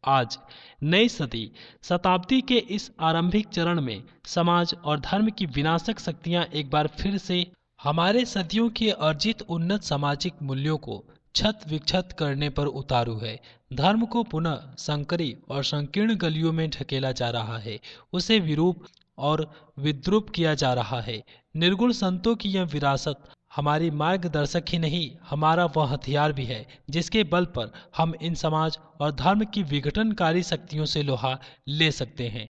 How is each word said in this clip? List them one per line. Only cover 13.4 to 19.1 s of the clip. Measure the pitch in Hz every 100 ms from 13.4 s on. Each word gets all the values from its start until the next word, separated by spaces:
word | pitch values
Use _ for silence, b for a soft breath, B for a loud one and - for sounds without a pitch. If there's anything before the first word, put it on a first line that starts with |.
| B B _
धर्म | 123 175 214 226
को | 240
पुनः | 226 156 165 147 - -
संकरी | - 147 143 175 156 110 -
और | 139
संकीर्ण | 139 147 147 202 220 220
गलियों | 170 156 165
में | 160 160
ढकेला | - 135 135 131
जा | 127 120
रहा | 117 113 113
है, | 107 107 B B B
उसे | 175 - 220
विरूप | 165 147 175 175 B _ _